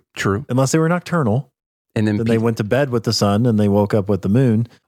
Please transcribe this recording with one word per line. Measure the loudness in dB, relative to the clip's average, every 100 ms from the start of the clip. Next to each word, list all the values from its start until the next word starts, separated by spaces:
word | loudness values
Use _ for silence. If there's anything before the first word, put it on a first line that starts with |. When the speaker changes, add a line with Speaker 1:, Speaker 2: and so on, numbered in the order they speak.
| -10
Speaker 1:
true. | -6 -2 -2 -2
Speaker 2:
Unless | -2 0
they | 0
were | 0
nocturnal. | -2 -2 -2 0 -2 -4 _ _ _ _ -4
Speaker 1:
And | -2
then | 0
Speaker 2:
Then | 0
they | 0
Speaker 1:
pe- |
Speaker 2:
went | 0 -2
to |
bed | -2 0 0
with | -2
the | -2
sun | 0 2 2
and | 2 2
they | 2
woke | 2 2
up | 0 0
with | -2
the | 0
moon. | 2 2 0 -2 -8